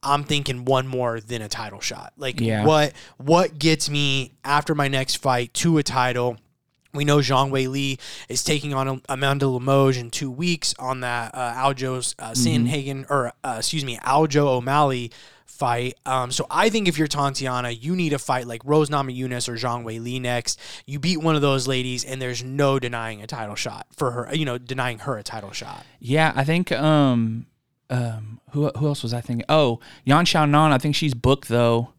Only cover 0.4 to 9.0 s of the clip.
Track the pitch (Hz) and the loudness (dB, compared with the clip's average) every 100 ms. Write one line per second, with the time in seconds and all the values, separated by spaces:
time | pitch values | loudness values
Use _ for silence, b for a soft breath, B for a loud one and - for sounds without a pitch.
0.4 | 135 123 123 135 131 127 123 117 107 120 | -2 -4 0 0 0 -2 -2 -4 -6 -8
1.4 | 107 - 110 98 - - - _ 139 120 | -8 -8 -10 -8 -8 -8 -14 _ -8 -2
2.4 | 113 107 110 156 151 - B B 135 170 | 0 2 4 4 2 -2 B B 2 4
3.4 | 180 156 156 160 - 147 143 135 123 _ | 4 0 2 2 0 0 0 0 -4 _
4.4 | - 147 147 151 139 135 131 - 135 123 | 0 0 2 0 0 0 -2 -2 0 0
5.4 | 120 - 170 160 143 123 127 123 123 113 | -2 -2 2 2 2 0 0 2 -2 -4
6.4 | _ _ _ _ _ 143 147 147 135 135 | _ _ _ _ _ -4 4 4 4 4
7.4 | 139 135 131 135 139 131 B B B 123 | 2 2 0 -2 -2 -4 B B B -4
8.4 | - 151 147 139 135 131 | 0 -2 0 -2 -2 -4